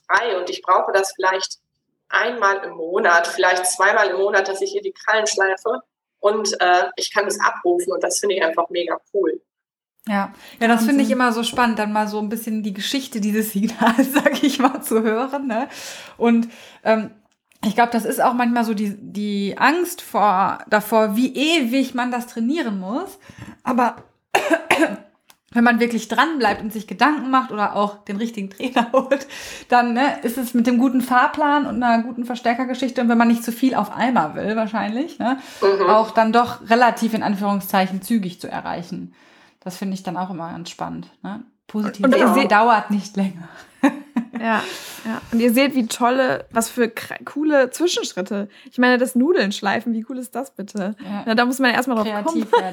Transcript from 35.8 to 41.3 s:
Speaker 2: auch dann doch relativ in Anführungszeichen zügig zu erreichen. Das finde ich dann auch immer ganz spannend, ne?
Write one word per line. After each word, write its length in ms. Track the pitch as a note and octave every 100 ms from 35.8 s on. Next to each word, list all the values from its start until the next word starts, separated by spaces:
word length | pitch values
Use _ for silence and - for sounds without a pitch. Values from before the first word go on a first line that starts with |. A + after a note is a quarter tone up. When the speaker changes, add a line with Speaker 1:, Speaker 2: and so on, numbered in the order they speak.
| F#3
Speaker 2:
auch 220 | A3 A3
dann 200 | A3+ A3+
doch 380 | A#3 A#3+ - -
relativ 440 | A#3 A#3+ A3 A3+ A3
in 80 |
Anführungszeichen 800 | - G3 G3+ G3+ F#3 G3 F#3 F#3+
zügig 360 | - A#3 F3+ -
zu 80 | -
erreichen. 680 | D#3 E3+ E3 E3+ E3+ F3 - _ _ _ _
Das 160 | F#3 F3+
finde 180 | G3 F#3+
ich 80 |
dann 140 | F#3+ F3
auch 120 | F#3
immer 220 | E3+ E3
ganz 180 | E3+ E3+
spannend, 400 | - E3+ E3 E3+ _
ne? 200 | F#3